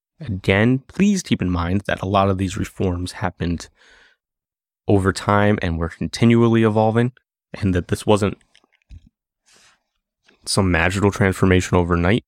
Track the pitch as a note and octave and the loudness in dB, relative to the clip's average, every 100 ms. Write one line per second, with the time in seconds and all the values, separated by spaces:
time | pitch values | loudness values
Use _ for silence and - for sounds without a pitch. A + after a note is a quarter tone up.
0 | _ _ D#3 F#2+ - G2 A2+ C3 - - | _ _ -10 -6 0 2 2 0 -4 -2
1 | G3+ G3 - A#2 F2+ F2 E2+ G2 - F2+ | 0 0 -2 -2 0 -2 0 -2 -2 -6
2 | F#2+ G2 G2 F#2 F#2+ G2 F#2+ - G2 F2 | 0 2 2 0 -4 -4 -10 -4 -4 -4
3 | F2+ - F2+ - F2 E2+ - _ _ _ | -8 -6 -8 -6 -6 -6 -8 _ _ _
4 | _ _ _ _ _ _ _ _ - G#2 | _ _ _ _ _ _ _ _ 0 0
5 | F#2+ F2+ - G#2 G#2 G#2+ F2+ E2 E2 - | 2 -2 0 2 2 0 -2 -4 -6 -6
6 | F2 - A#2 A#2 A#2 A2+ A2 G#2+ A2 A2+ | -8 0 2 4 4 4 2 2 2 2
7 | A#2+ A#2+ _ _ _ - F#2+ F2+ E2+ G2+ | -2 -4 _ _ _ -4 -2 -2 -2 -6
8 | - G#2 G2+ - _ _ _ _ _ - | 0 2 0 -4 _ _ _ _ _ -20
9 | - _ _ _ _ _ _ _ _ _ | -20 _ _ _ _ _ _ _ _ _
10 | _ _ _ _ - - F#2+ E2+ F2 G2 | _ _ _ _ -6 -2 0 2 0 2
11 | G2+ - G2 F#2 F#2+ F#2 - F#2 E2+ F2 | 0 2 0 2 2 2 2 0 2 0
12 | F2 G#2+ | 2 0